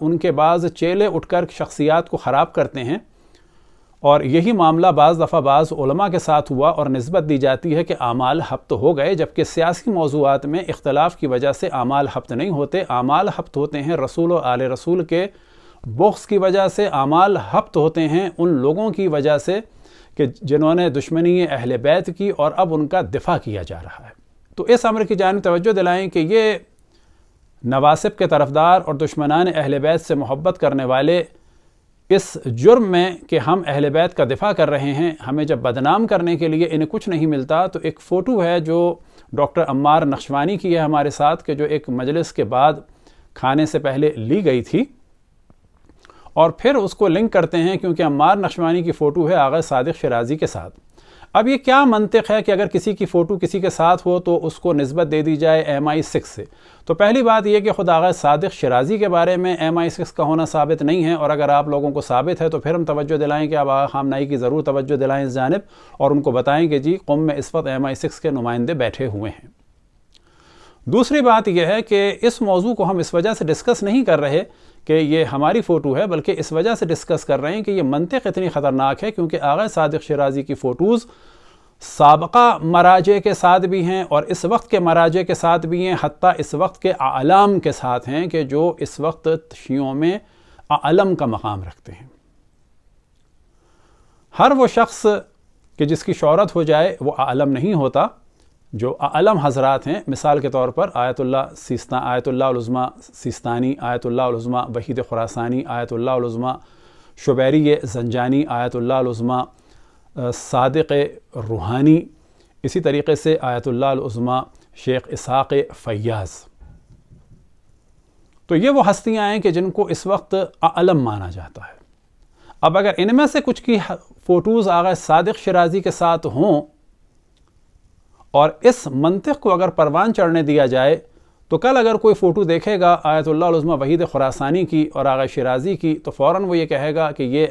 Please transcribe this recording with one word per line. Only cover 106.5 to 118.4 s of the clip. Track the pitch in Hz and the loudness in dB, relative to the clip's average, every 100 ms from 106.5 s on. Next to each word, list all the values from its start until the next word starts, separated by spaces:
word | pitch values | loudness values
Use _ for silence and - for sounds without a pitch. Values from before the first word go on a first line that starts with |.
| - _ _ - _ _ - | -8 _ _ -20 _ _ -10
शुबैरी | - 127 131 151 147 147 | -2 2 2 4 2 0
ज़ंजानी, | 131 120 117 123 123 139 | -2 -6 -4 -4 0 0
आयतुल्ला | 151 120 123 123 120 131 | 0 -4 -4 -4 -2 0
उल | 127 | 0
उज़्मा, | 110 120 127 127 _ _ - - _ _ - | -2 -2 -2 -6 _ _ -20 -20 _ _ -8
अ, | 123 | -8
सादिक | 120 - 131 131 160 151 143 143 - _ 131 | -8 -4 0 0 0 0 0 -2 -6 _ -12
रूहानी, | 107 113 87 123 147 160 - _ _ _ _ _ | -8 -6 -4 2 4 4 2 _ _ _ _ _
इसी | 135 185 | -6 -2
तरीके | 160 143 143 147 | -2 -2 0 -2
से | 160 160 | 0 -2
आयतुल्ला | 131 120 135 120 139 | -2 -4 -4 -2 -2
उल | 131 | -2
उज़्मा | 139 110 120 127 - - _ - | -6 -6 -4 -4 -6 -16 _ -12
शेख | - 127 - | -4 -4 -4
इसहाक | 113 - 131 135 139 156 | -12 -4 -2 0 -2 -2
फैयाज। | - - 107 113 110 92 - - _ - - _ - _ - _ - _ _ _ _ _ _ _ _ _ _ | -8 -8 -6 -4 -6 -8 -14 -20 _ -20 -20 _ -20 _ -20 _ -20 _ _ _ _ _ _ _ _ _ _